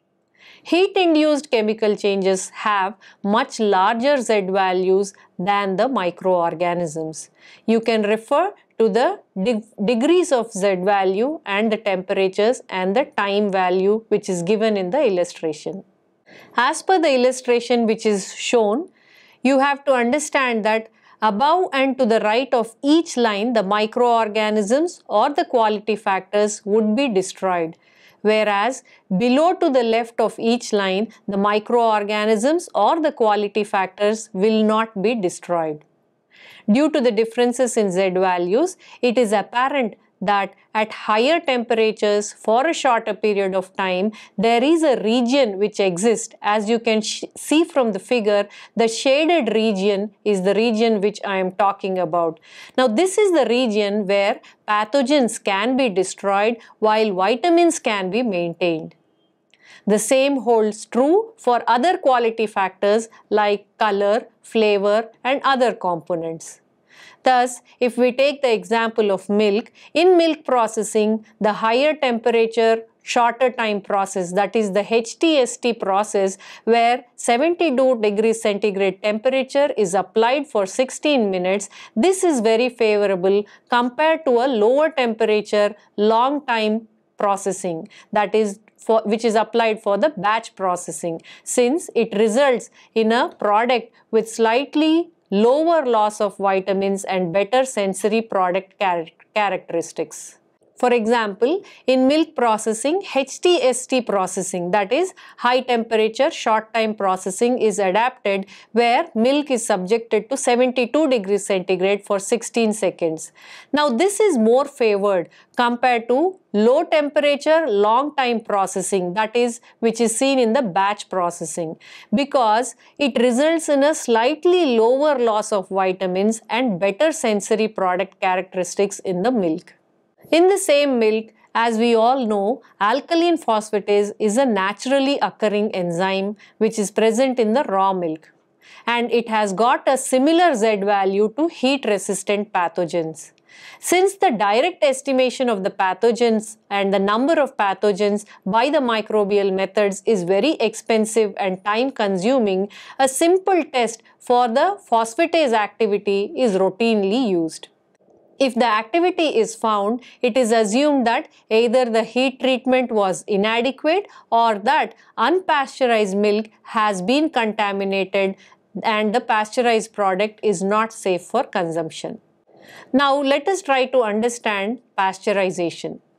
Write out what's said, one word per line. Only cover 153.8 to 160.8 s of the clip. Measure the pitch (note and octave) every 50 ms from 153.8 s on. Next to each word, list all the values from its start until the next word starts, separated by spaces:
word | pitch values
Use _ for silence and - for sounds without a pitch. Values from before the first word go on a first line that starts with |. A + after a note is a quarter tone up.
| A#3 A3 A3+ - _ _ _ _
for | - - B3 B3 B3
the | A#3 A3+ C#4 D#4+ F#4+ G4+ G4 - -
phosphatase | A#3 A3+ A3+ A3+ - - E4+ E4 E4+ E4 D4+ A#3+ A3+
activity | G#3+ G#3 G3+ - - A3+ G3 G#3 G3+ G3+ G3+ G3 G3 G3+ - E4+
is | - C4 A3
routinely | F#3+ F#3 F#3+ F#3 F#3 - A3+ A#3 A3 G#3 G3 F#3+ G#3 C4 C4 G3+
used. | F#3 E3+ E3 D#3+ - - - - _ _ _ _ _ _ _ _ _ _ _ _ _ -
If | C4+ B3+ B3
the | A3+ B3
activity | A#3 D#4 D#4+ D#4+ - - E4+ F4 F4+ F4+ F4 D#4+ C#4+ -
is | A3+ G#3+ G#3+ -
found, | - - A3 G#3+ G3+ G3+ G#3 A#3+ A#3+ - - - -
it | - B3 A3
is | C4 A#3+ G#3+
assumed | A#3 A3+ A3 G3 G#3+ C4